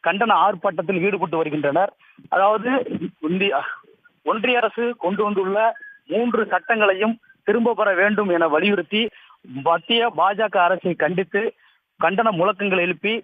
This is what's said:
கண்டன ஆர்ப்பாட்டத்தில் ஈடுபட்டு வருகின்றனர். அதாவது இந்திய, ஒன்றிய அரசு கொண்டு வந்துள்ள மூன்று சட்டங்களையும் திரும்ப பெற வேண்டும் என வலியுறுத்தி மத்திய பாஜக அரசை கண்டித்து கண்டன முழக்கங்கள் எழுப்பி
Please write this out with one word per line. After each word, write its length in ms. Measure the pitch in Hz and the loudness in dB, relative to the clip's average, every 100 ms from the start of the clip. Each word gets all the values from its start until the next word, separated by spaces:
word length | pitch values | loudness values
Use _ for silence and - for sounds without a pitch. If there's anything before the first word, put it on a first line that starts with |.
கண்டன 260 | 170 196 226 185 | 0 0 2 4
ஆர்ப்பாட்டத்தில் 580 | 190 190 202 165 170 185 | 2 0 -4 -4 -4 -2
ஈடுபட்டு 300 | 196 190 180 160 | -2 -2 -4 -2
வருகின்றனர். 520 | 156 151 143 151 202 _ _ - - | -2 -2 0 0 -2 _ _ -20 -4
அதாவது 360 | 180 196 214 233 262 - - 165 _ 156 | 2 2 2 0 -2 -2 -8 -8 _ -4
இந்திய, 320 | 185 196 139 - - _ _ _ _ - | -2 0 -2 -6 -14 _ _ _ _ -4
ஒன்றிய 280 | 214 240 240 | -2 0 0
அரசு 220 | 226 - 240 240 | 0 -2 -4 -2
கொண்டு 180 | 175 202 | -4 -2
வந்துள்ள 320 | 208 196 185 202 233 226 - - - | 0 0 0 0 0 -2 -18 -20 -4
மூன்று 300 | 185 240 226 202 | -2 0 0 0
சட்டங்களையும் 640 | 185 - 226 202 190 214 226 _ _ - | -2 0 2 2 2 0 -2 _ _ -2
திரும்ப 280 | 220 233 208 | 2 0 2
பெற 100 | 208 180 | 0 2
வேண்டும் 300 | 202 208 202 | 2 2 0
என 120 | 170 165 | 2 2
வலியுறுத்தி 460 | 151 208 202 160 208 226 - - _ - 131 139 | 2 2 0 -2 -2 -2 -6 -20 _ -14 -4 0
மத்திய 420 | 170 - 233 233 151 | -2 0 0 0 2
பாஜக 380 | 185 202 220 190 | 0 2 0 2
அரசை 280 | 175 185 185 165 | 2 2 -2 -2
கண்டித்து 380 | 156 180 190 202 226 _ _ _ _ _ | -2 -2 -2 -2 -4 _ _ _ _ _
கண்டன 300 | 165 196 226 175 | 0 2 0 2
முழக்கங்கள் 440 | 190 196 202 185 | 0 0 -2 0
எழுப்பி 280 | 175 175 202 226 | 0 -2 -4 -6